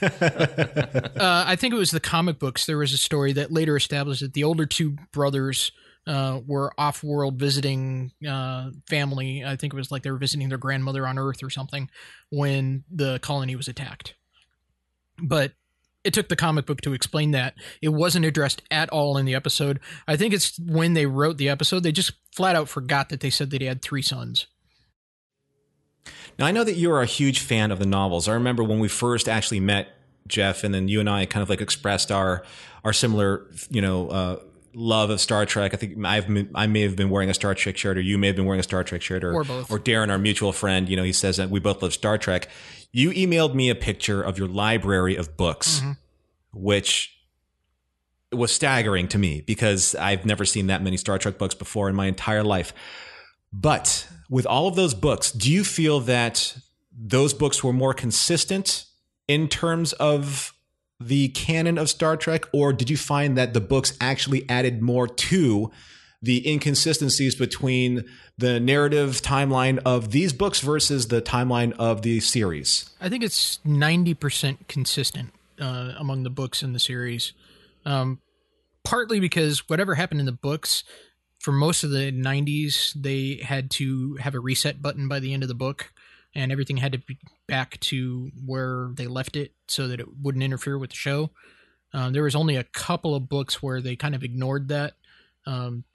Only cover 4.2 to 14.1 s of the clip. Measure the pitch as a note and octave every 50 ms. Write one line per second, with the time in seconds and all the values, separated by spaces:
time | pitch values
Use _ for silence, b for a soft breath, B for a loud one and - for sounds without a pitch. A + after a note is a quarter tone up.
4.2 | C#3 C3+ - D3 D3 D#3 E3+ D#3+ D#3 C#3+ - - E3 D3+ C#3+ D3 - - - D3
5.2 | C#3+ C#3+ C#3 C3+ C3+ C3+ C3 - - - b b b b b b - D#3 C#3+ C#3
6.2 | C3+ C3 C3 C3 A#2+ C#3+ C#3+ C#3 C#3 C#3 - - D3 D3 C#3+ - - D3 D3 D3
7.2 | C#3 C#3 C3+ B2+ C#3+ C#3+ C3+ C#3+ C3+ C#3 C3+ C3 C3 C3 C3 C3 C3 C3 - -
8.2 | D3+ D3 C3+ C3+ C3 C3 C3 B2+ C3 C3 B2+ C#3 - - D#3 D3 C#3+ C#3 C#3 C3
9.2 | C3 C3 C3 C#3 B2+ C#3 C3+ C3 D3+ C#3+ C#3 C3+ B2+ - C#3+ C3+ - C#3+ C3+ B2+
10.2 | C#3 C3 - D3 C3+ C3+ C3+ B2+ C3 C3+ C3+ C3 C3 C3+ C3+ C3+ C3 C3 C3 C3+
11.2 | C3+ C#3 B2+ - C3+ C3 - C#3 C3+ - - C#3+ C3+ B B B B B B B
12.2 | B - D3+ C#3+ C#3+ C#3 C#3 C3+ C3 C3 C3+ C3 - - F#3 D#3 C#3 C3+ B2+ B2
13.2 | - - C#3+ C#3 C3 C3 B2+ B2+ C3+ - A#2+ - - - - - - -